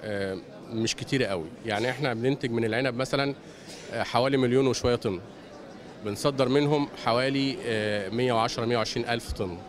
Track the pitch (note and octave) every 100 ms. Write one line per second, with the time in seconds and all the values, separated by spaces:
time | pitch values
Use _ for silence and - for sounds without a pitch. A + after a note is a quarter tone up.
0 | G#2+ G2+ G2 F#2 - - - A2+ A2 -
1 | B2 C#3 A2 F#2+ E2 - A2 G#2 B2 B2+
2 | C#3+ A2+ B2+ C#3+ C3 A#2 A2+ A2+ C3 A#2+
3 | C3+ C#3 C#3 C3+ - - - - - A2+
4 | G2+ A#2+ C3 C#3 B2 B2+ C3+ A#2 B2+ A#2+
5 | A2+ F2+ - - - - - - - -
6 | G#2 G#2 D3 C3+ B2+ C#3 D3 D3 C#3+ -
7 | - A#2 C3+ C#3 C3+ B2+ A#2+ A2 G#2+ G#2
8 | F#2+ A2+ B2+ A2+ A#2 A#2+ A#2 A#2+ A2 -
9 | A#2 A#2 - - G2 E2+